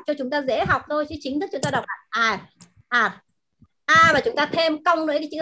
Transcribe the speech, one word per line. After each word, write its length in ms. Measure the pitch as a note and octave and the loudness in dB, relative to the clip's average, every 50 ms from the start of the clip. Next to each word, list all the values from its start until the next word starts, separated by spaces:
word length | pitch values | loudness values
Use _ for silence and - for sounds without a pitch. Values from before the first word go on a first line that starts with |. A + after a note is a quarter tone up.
| - | -2
cho 80 | - D4 D4 | -4 -4 -4
chúng 120 | C4 B3+ | -4 -4
ta 120 | D4 D4 C4+ | -4 -2 -2
dễ 220 | B3+ G#3+ C#4+ F#4 | 0 0 0 0
học 180 | - D4+ B3+ - - | 0 0 -2 -2 -2
thôi, 180 | D4 D4+ D4 D4 | -2 -2 -2 -4
chứ 60 | D#4+ D4 | -8 -10
chính 200 | - C4+ C4+ D4+ | -8 -6 -4 -4
thức 100 | G4 F#4+ - | -4 -4 -2
chúng 80 | C4+ | -2
ta 100 | - C#4+ | -2 0
đọc 140 | C4+ A#3+ G#3+ - | 0 -4 -4 -6
là 80 | F#3 - - _ | -12 -14 -12 _
à, 300 | - A3+ A3+ A3 G3+ E3 D3+ - _ _ - - _ _ _ _ | -2 0 0 0 0 -4 -8 -14 _ _ -20 -20 _ _ _ _
à, 340 | - A#3+ A3 F#3+ - - _ _ _ _ _ _ _ _ - _ _ _ _ | 0 0 0 0 -2 -8 _ _ _ _ _ _ _ _ -20 _ _ _ _
A 260 | - D#4 - E5 E4 D4+ | 4 6 6 6 6 6
và 80 | C4+ | 4
chúng 160 | - B3 A#3+ | 2 0 0
ta 100 | D4 D4 | 0 -2
thêm 380 | - - E4+ E4 D#4+ D#4 D4+ - | 0 0 0 0 0 0 0 0
cong 220 | F4+ E4+ D#4+ D#4+ | 0 2 2 0
nữa 80 | D#4 C#4+ D#4 | 0 -2 -2
cái 100 | D4+ D4 D4+ | -4 -4 -6
chữ 60 | D4+ | -6